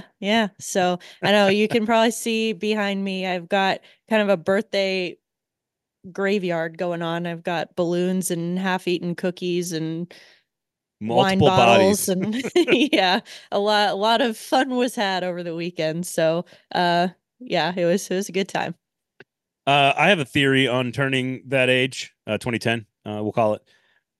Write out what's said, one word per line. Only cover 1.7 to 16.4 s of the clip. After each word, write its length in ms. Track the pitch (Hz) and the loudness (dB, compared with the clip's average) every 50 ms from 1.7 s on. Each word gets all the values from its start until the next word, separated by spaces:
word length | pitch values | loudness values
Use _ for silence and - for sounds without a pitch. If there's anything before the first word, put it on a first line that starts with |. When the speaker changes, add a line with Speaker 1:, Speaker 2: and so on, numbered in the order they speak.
| 247 233 214 | 0 0 0
Speaker 2:
<laughs> 0 | |
Speaker 1:
probably 260 | 226 233 226 226 240 | 2 2 4 4 2
see 420 | 226 - - 233 226 220 220 220 208 | 0 -2 -4 -2 -2 0 -2 -2 -4
behind 500 | 170 214 208 214 214 202 202 196 196 196 | -2 -2 -2 -2 -2 -2 -2 -2 -4 -4
me, 240 | 196 190 185 185 | -4 -4 -4 -4
I've 220 | 185 180 180 170 - | -4 -4 -6 -4 -2
got 320 | 202 196 190 190 - - - - _ _ _ - | 0 0 2 0 0 -2 -6 -16 _ _ _ 0
kind 120 | 220 214 | 0 2
of 80 | 208 202 | 2 2
a 80 | 196 | 0
birthday 800 | 165 156 196 190 202 202 _ - 202 190 190 190 190 180 160 - - _ _ _ _ _ _ _ _ _ _ _ _ _ _ _ _ - 185 | 0 0 0 0 0 0 _ -2 -2 0 0 -2 -2 -4 -6 -8 -12 _ _ _ _ _ _ _ _ _ _ _ _ _ _ _ _ -20 -12
graveyard 640 | 170 190 196 196 208 202 180 175 170 160 165 170 165 | -6 -2 0 0 0 0 0 -2 -2 -2 -4 -4 -6
going 240 | 165 185 175 170 170 | -6 -4 -4 -4 -4
on. 240 | 170 165 170 170 175 | -4 -4 -4 -4 -4
I've 160 | 170 170 165 | -6 -8 -6
got 340 | - 185 170 160 - - _ | -6 -4 -4 -4 -4 -4 _
balloons 540 | 180 175 170 175 175 180 185 185 185 175 - | -2 -2 0 0 0 0 0 0 -2 -2 -2
and 300 | 175 170 165 175 180 185 | -4 -4 -4 -4 -4 -2
half-eaten 560 | 190 190 180 185 - 175 180 - 175 175 170 | -2 -2 -2 -2 -2 -2 -2 -2 -2 -6 -6
cookies 560 | - 190 180 180 - 185 180 175 180 175 180 | -4 -4 -6 -4 -4 -4 -4 -2 -2 -4 -4
and 420 | 170 156 160 160 165 165 175 - - - - - _ _ _ _ _ _ _ _ _ _ _ _ _ - | -4 -4 -4 -4 -6 -6 -8 -10 -14 -20 -20 -20 _ _ _ _ _ _ _ _ _ _ _ _ _ -8
wine 380 | 107 113 117 - 196 190 190 190 | -4 0 2 2 4 4 4 6
Speaker 2:
Multiple 80 | 220 | 6
Speaker 1:
bottles 580 | 196 185 190 - - - 196 190 196 208 196 - | 6 6 6 6 6 6 6 6 4 2 2 0
Speaker 2:
bodies. 460 | 196 180 185 190 214 214 262 240 - - | -2 -2 -2 -2 -4 -4 -4 -4 0 2
Speaker 1:
and 120 | 359 302 | 2 2
<laughs> 260 | - 269 262 302 254 226 | 4 2 2 2 0 0
yeah, 280 | 202 190 180 190 233 - - - - - - | 0 2 2 2 0 -2 -6 -16 -20 -10 -6
a 60 | - | -4
lot, 320 | 202 202 214 214 208 208 190 | -2 0 2 2 2 2 0
a 60 | - | 0
lot 260 | 196 208 226 233 226 | 0 0 2 2 2
of 160 | 277 233 220 | 2 0 -4
fun 380 | - - - 311 262 262 262 254 | -6 -4 0 0 0 2 0 0
was 180 | 247 247 254 - | -2 -2 -2 -2
had 300 | 226 202 190 190 180 180 | -2 -2 -2 -2 -2 -2
over 180 | 185 175 180 | -4 -4 -6
the 140 | 175 170 160 | -6 -8 -6
weekend. 500 | 170 170 180 175 - 156 156 160 170 180 | -6 -8 -6 -4 -4 -4 -2 -2 -4 -6
So, 400 | - - 180 160 160 165 175 | -4 -2 0 2 2 2 0